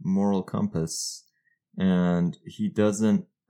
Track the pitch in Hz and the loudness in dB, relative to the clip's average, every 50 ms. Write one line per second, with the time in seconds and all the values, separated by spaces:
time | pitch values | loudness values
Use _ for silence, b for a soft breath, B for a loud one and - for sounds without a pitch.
0 | - 92 95 98 101 101 98 95 92 - - 107 107 101 - 82 82 80 - - | -4 -2 0 0 2 2 0 0 -2 -4 -4 -4 -2 -2 -2 -4 -4 -4 -6 -8
1 | - - - - - _ _ _ _ _ _ _ _ _ - - 92 95 90 90 | -8 -10 -10 -14 -18 _ _ _ _ _ _ _ _ _ -6 -2 0 2 2 2
2 | 90 90 87 87 87 85 82 - - - - - 107 98 - 110 104 107 101 101 | 2 2 2 2 0 0 -2 -6 -14 -12 -6 -4 -4 -2 0 2 2 2 2 2
3 | 110 107 104 92 - _ _ _ _ | 2 2 2 2 0 _ _ _ _